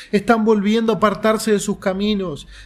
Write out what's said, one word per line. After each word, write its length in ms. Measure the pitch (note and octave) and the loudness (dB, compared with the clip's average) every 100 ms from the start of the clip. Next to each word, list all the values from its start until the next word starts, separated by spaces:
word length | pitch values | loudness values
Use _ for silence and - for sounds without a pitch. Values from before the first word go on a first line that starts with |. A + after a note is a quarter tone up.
| - | -4
están 320 | G3+ G3+ A3+ | -2 2 2
volviendo 480 | A3 G#3+ G3+ A3+ A3+ | 4 2 2 2 0
a 40 | F3+ | 2
apartarse 520 | G#3 G3 A3 G#3+ A3 | 0 2 0 0 0
de 80 | G3+ | -2
sus 200 | - F#3+ | -2 -4
caminos 680 | G3 F#3+ G#3 G3+ F3+ C#3 - - | -4 -2 -2 -2 -4 -8 -14 -20